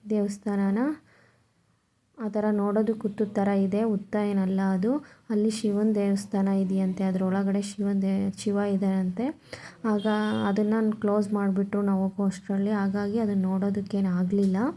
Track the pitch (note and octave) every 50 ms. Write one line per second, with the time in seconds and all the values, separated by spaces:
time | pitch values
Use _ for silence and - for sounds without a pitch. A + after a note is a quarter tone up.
0 | - G#3 G#3+ G#3+ G3+ G#3 G3+ G3+ - G#3+ G3+ G3 G3 G3 G3 G#3+ B3 D4 D4+ -
1 | _ _ _ _ _ _ _ _ _ _ _ _ _ _ _ _ _ _ _ _
2 | _ _ _ - A3+ G#3+ G3+ G#3+ G#3 G#3+ G#3+ G#3 G3+ G#3 G3+ G#3+ G#3+ A3 A3 G#3+
3 | - G3+ G3+ - G#3+ G#3 - G#3 G3 G3+ G3+ G3 G3 F#3+ F#3+ G#3 A3+ A3+ G#3 G3
4 | G3+ - - G#3 G#3 G#3 G3+ G3 F#3+ F#3 F#3+ F#3+ G3 F#3+ F#3+ F#3 F#3 A3+ C4+ D4
5 | - - - - _ - A3 G#3 G#3 A3 G#3+ A3 - G#3 G3+ G3+ G#3+ A3 G#3+ G#3
6 | G3+ G3+ G3 G3 G3+ - - G3 G3 G3 G3 F#3+ F#3+ F#3 F#3+ F#3+ F#3+ F#3 F#3 -
7 | F#3+ F#3+ F#3 F#3 F#3+ F#3 F#3 G3 G3 G3 G3 G3+ G3+ G3+ G3+ - G3+ G3+ G3+ G3
8 | F#3+ F#3+ F#3+ G3 G3 G3 F#3+ - - G#3+ G3+ G3+ G3+ G3+ G3 F#3+ G3+ F#3+ F#3+ F#3+
9 | F#3 F#3 F3+ G3+ A#3+ C#4+ D#4+ - - - - - - - - - - A3 G#3+ G#3
10 | G3 G#3+ G#3+ G#3+ G#3+ G#3+ A3 A3 G#3+ G3+ G3 G#3 G#3+ G#3 G#3+ A3+ A3 G#3+ G#3+ -
11 | - G3+ G3+ G#3+ G#3 G3 G#3 G3+ G3+ G3 F#3+ G3 G3 G3+ - G3+ G3+ G3+ G3 F#3+
12 | F#3+ F#3+ F#3+ - G3+ F#3+ F#3+ F#3+ - - G3 G3 G3 G#3 G#3+ G3+ G3 G3 F#3+ G3+
13 | G3+ G3+ G3+ A#3 A3 G#3 G3+ G3 F#3 F#3 F#3+ F#3+ G3 G3+ G3 G#3 G3+ - - G3
14 | G3 F#3 F3+ F3+ F#3 F3+ G3 G3 G3+ F#3+ F#3 F#3+ A#3 - -